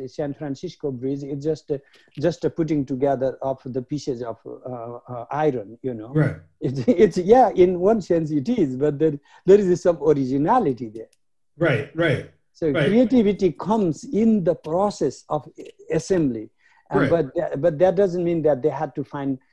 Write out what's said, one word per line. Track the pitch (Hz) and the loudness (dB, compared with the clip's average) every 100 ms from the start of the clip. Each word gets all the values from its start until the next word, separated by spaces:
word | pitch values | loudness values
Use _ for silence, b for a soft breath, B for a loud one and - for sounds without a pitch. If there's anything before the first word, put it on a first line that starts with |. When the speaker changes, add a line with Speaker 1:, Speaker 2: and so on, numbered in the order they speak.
| 131 | -14
Speaker 1:
San | - 147 | -8 -8
Francisco | 135 147 135 175 - 147 | -8 -10 -8 -10 -10 -8
Bridge, | 123 135 139 | -6 -6 -6
is | 139 143 | -8 -6
just, | 147 156 - | -6 -6 -6
uh, | 139 b b b - | -8 b b b -4
just | 156 160 | -2 0
a | 151 | -4
putting | - 160 147 | -4 -2 -2
together | 131 127 139 131 131 - | -2 -2 0 0 -2 -4
of | 135 131 | -6 -6
the | 135 127 | -8 -8
pieces | 123 147 143 120 | -6 -8 -6 -6
of, | 120 113 | -8 -10
uh, | 127 123 127 123 117 120 - | -14 -14 -12 -12 -12 -14 -14
uh, | 123 117 | -14 -8
iron, | 139 156 127 101 113 | -2 -2 -2 -8 -10
you | 131 | -10
know. | 113 113 | -8 -4
Speaker 2:
Right. | 147 127 - - - | 0 0 -2 -16 -8
Speaker 1:
It's, | 131 131 123 | -6 -2 0
it's, | 180 208 180 | 4 4 4
yeah, | 180 254 214 180 | 6 6 6 6
in | 180 175 | 4 4
one | 190 226 | 2 2
sense | - 170 156 | 2 0 0
it | 151 135 | -2 -2
is, | 247 143 127 | 0 0 0
but | 147 143 | -2 0
there, | 156 143 b b 175 | -2 -2 b b 4
there | 208 | 6
is | 185 175 | 6 2
some | 180 165 | 2 0
originality | 151 139 127 139 160 254 170 120 113 | 2 2 2 0 2 2 2 -2 -8
there. | 110 113 _ _ _ _ - | -12 -18 _ _ _ _ -2
Speaker 2:
Right, | 160 120 - 160 | 0 0 -4 -2
right. | 170 107 - _ _ | 0 -2 -6 _ _
Speaker 1:
So | - 160 | -6 -2
Speaker 2:
Right. | 160 175 | 0 2
Speaker 1:
creativity | 220 247 254 202 190 185 | 4 4 4 2 2 0
comes | - 170 226 180 - | -2 -2 0 0 -2
in | - 190 226 214 | -4 0 2 2
the | 175 156 | 2 -2
process | 156 170 202 - 151 - - | -2 -2 -2 0 -4 -4 -6
of | 151 - - - - - | -8 -8 -20 -20 -16 -6
assembly. | 160 - 185 143 113 110 _ b b b | -4 0 0 0 -2 -10 _ b b b
And | - | 0
Speaker 2:
Right. | 139 | 2
Speaker 1:
but | 170 139 | 2 0
tha-, | 170 160 - | -4 -4 0
but | 170 147 | 0 2
that | 185 180 | 2 4
doesn't | 202 175 | 0 0
mean | 170 170 | -2 0
that | 151 139 | 0 2
they | 151 | 0
had | 139 151 - | -2 -8 -8
to | |
find | 135 147 139 131 _ | -10 -6 -6 -6 _